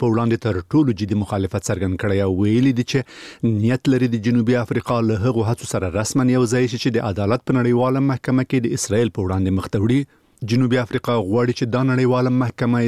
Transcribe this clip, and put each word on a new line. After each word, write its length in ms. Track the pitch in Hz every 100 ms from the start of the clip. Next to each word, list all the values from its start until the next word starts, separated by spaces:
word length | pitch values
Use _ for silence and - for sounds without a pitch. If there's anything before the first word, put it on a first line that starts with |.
په 60 | 123
وړاندې 260 | 110 117 113 113
تر 100 | 92 87
ټولو 220 | 151 147 98
جدي 160 | 104 104
مخالفت 480 | 101 104 95 101 -
څرګند 320 | 95 95 92
کړی 140 | 107 98 98
او 60 | 92
ویلي 340 | 104 113 135 123
دي 60 | 123
چې 600 | 135 123 - - - 120 107
نیت 340 | 110 127 -
لري 160 | 127 123
د 100 | 117 104
جنوبي 280 | 120 113 123
افریقا 360 | 113 117 - 120 113
له 100 | 107 113
هغو 200 | 113 107
هڅو 200 | 120 -
سره 180 | 113 92 85
رسما 280 | 110 139 127
یو 120 | 127 123
ځای 100 | 123 127
شي 120 | 117
چې 120 | 139 113
د 100 | 117
عدالت 340 | 92 101 123 -
په 100 | 127
نړیواله 460 | 120 120 127 135 139
محکمه 360 | 131 - 131 131
کې 160 | 135 117
د 120 | 131
اسرائیل 340 | - 101 120 -
په 100 | 92
وړاندې 320 | 95 95 95
مخ 140 | -
ته 120 | 107 107
وړي. 160 | 131 139 _ _ _ 104
جنوبي 280 | 117 127 127
افریقا 340 | 120 143 - 120
غواړي 360 | 92 113 120 123
چې 60 | 120 123
دا 60 | 135
نړیواله 440 | 127 127 127 127 127
محکمه 420 | 123 - 123 120